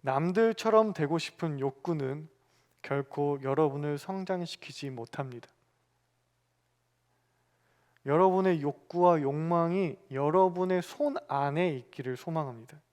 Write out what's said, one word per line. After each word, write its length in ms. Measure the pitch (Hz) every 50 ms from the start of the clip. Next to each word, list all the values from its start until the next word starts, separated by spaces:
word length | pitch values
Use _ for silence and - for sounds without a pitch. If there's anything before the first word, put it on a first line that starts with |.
남들처럼 880 | - 131 131 139 160 175 185 214 226 226 220 - - 220 214 220 220 214 190
되고 240 | - 156 139 165
싶은 420 | 165 - - _ - - 165 147 139
욕구는 680 | 131 139 135 - _ 175 170 151 139 131 139 151 156 156 _ _ _ _ _ _ _ _ _ _
결코 580 | - - 139 139 135 - - - 143 143 143 139
여러분을 560 | 131 135 139 151 160 147 135 143 147 147 147
성장시키지 920 | 139 - - 190 190 190 180 190 180 175 165 - - - - 147 - - 139
못합니다. 600 | 131 120 117 - - - 139 131 123 117 - _ _ _ _ _ _ _ _ _ _ _ _ _ _ _ _ _ _ _ _ _ _ _ _ _ _ _ _ _ _ _ _ _ _ _ _ _ _ _ _ _ _ _ _ _ _ _ _ _ _ _ _
여러분의 560 | 135 143 165 185 190 185 190 190 190 180 160
욕구와 600 | 139 147 135 - _ _ - 175 175 180 170 160
욕망이 760 | 143 135 143 151 160 165 170 170 170 170 175 190 190 160 131 - _ _
여러분의 680 | 135 131 143 147 156 185 190 185 175 180 185 185 185 180
손 340 | 175 - - - 294 294 269 - - -
안에 400 | 143 139 139 147 143 160 180 180
있기를 480 | 147 127 120 _ - - 131 131 127
소망합니다. 640 | 120 - 170 165 160 151 135 120 113 113 - - 151 _ _